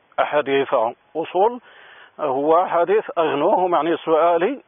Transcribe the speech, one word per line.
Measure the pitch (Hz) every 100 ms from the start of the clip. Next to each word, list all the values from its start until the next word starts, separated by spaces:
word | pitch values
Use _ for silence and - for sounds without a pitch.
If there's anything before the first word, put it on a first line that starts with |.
| _ -
أحاديث | 131 147 135 135 135 131 113 - _ 156
أصول، | 156 180 220 247 - - - - - -
هو | 156 131 147 165 190
حديث: | 170 170 214 - -
"أغنوهم | 160 139 165 196 180
عن | 165 160
السؤال | 160 - 156 170 170 196 277